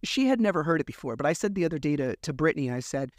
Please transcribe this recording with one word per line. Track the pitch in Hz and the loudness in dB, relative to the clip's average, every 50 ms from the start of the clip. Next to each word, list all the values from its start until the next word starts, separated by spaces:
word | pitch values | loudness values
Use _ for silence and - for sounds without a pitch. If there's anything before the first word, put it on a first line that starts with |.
| - | -4
She | - - - 269 | -2 0 2 4
had | 262 269 233 | 4 4 4
never | 226 208 185 175 147 | 4 2 2 2 2
heard | 160 170 156 | 2 2 2
it | 143 - | 0 -4
before, | - - - 135 117 | -6 -10 -8 -8 -6
but | 113 143 147 | 0 0 0
I | 165 | 0
said | - - 208 202 | 2 0 -2 0
the | 190 170 | 0 0
other | 160 165 151 | 0 0 -2
day | 131 151 147 | 0 0 0
to, | 143 135 127 113 | 0 0 -2 -4
to | - - - 143 | -4 -6 -8 -4
Brittany, | 127 151 160 - - 139 127 | 0 2 2 2 2 -2 -2
I | 123 123 | -2 -4
said, | 120 - - 139 139 123 _ | -6 -6 -6 -6 -6 -6 _